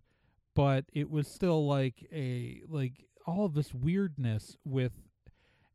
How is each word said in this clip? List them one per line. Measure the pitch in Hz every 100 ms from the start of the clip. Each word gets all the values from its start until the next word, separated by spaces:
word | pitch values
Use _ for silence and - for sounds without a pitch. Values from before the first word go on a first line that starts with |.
| - _ _ _ _ -
but | 139 135 151
it | 151 147
was | 151 143
still, | - 185 160 147
like, | 139 131 - -
a, | 160 127 123 120 123 156
like, | 156 127 135 - _ -
all | 175 208
of |
this | 147 143 127
weirdness | 143 190 196 143 120 107 - - 151
with, | 131 127 - - _ - - _ _ _